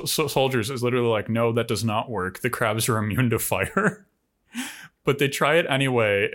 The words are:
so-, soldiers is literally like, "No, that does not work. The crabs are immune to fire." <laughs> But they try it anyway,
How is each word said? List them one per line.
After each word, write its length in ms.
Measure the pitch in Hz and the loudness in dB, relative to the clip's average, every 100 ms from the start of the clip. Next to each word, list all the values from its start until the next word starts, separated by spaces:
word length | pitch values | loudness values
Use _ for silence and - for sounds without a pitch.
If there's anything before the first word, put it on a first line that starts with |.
| 139 | -2
so-, 200 | - 147 | -2 0
soldiers 440 | - 135 127 104 | 2 2 0 -2
is 120 | 135 | -2
literally 260 | 123 123 117 | 0 2 2
like, 200 | 110 104 | 0 0
"No, 240 | 113 117 | 0 2
that 160 | 117 117 | 2 0
does 160 | 104 | -2
not 260 | 113 107 131 | 0 -2 -2
work. 300 | 107 92 - | -4 -6 -4
The 100 | 123 | -4
crabs 380 | - 117 110 110 | 0 0 0 0
are 80 | 110 | 0
immune 320 | 107 104 123 | 0 0 2
to 80 | 113 | 0
fire." 680 | - 92 98 - 202 - _ | 0 -2 0 0 0 -2 _
<laughs> 60 | _ _ _ _ - 269 - - _ | _ _ _ _ -10 -10 -12 -20 _
But 140 | - 131 | -2 0
they 100 | 139 | 0
try 260 | - 147 160 | 0 2 2
it 80 | 170 | 2
anyway, 580 | 135 135 123 107 101 107 | 0 2 2 2 2 0